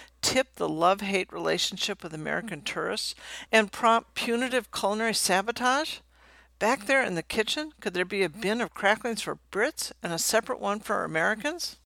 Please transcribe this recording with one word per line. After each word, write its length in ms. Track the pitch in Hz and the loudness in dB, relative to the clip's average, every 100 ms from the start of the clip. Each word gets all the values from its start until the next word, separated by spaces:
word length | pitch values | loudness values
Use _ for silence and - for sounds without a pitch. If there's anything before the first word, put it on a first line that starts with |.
| - - | -20 -4
tip 320 | - 254 269 - | 0 2 0 -2
the 120 | 165 | -2
love-hate 640 | 156 175 202 196 190 - | 4 4 4 2 0 -2
relationship 720 | 170 165 175 - 185 - 196 | -4 -2 0 0 -2 -6 -6
with 120 | 170 | -10
American 480 | 156 151 151 226 147 | -8 -4 -4 -4 -8
tourists 520 | 196 170 170 214 - - - - - | -6 -4 -4 -4 -6 -8 -14 -14 2
and 180 | 220 208 | 4 4
prompt 440 | - 233 226 - | 2 4 4 2
punitive 580 | - 240 233 254 254 208 | -6 -2 0 0 -2 -2
culinary 400 | - 196 214 226 | -2 0 2 0
sabotage? 840 | - - 185 214 233 247 277 320 - _ _ - - _ - | 0 2 2 2 0 2 2 0 -8 _ _ -20 -20 _ -2
Back 280 | 208 269 202 | 0 0 2
there 160 | 269 | 2
in 120 | 240 | 2
the 80 | 170 | -2
kitchen, 500 | - 226 214 302 311 - | -2 -2 0 -2 -6 -6
could 100 | 208 | -4
there 140 | 175 185 | -2 -2
be 160 | 202 | 0
a 80 | 180 | 0
bin 320 | 180 196 233 | 0 -2 0
of 100 | 202 | -2
cracklings 480 | - 202 214 240 220 | 0 2 2 0 -6
for 180 | - 147 - | -6 -8 -6
Brits 400 | 190 262 - - - | -2 -2 -2 -8 -6
and 80 | 175 | -6
a 40 | 165 | -2
separate 420 | - 220 226 - | 2 2 0 -4
one 200 | 202 214 | -2 -4
for 240 | - 196 | -2 -2
Americans? 720 | 160 160 185 220 294 339 - - | 0 0 0 0 -4 -4 -10 -12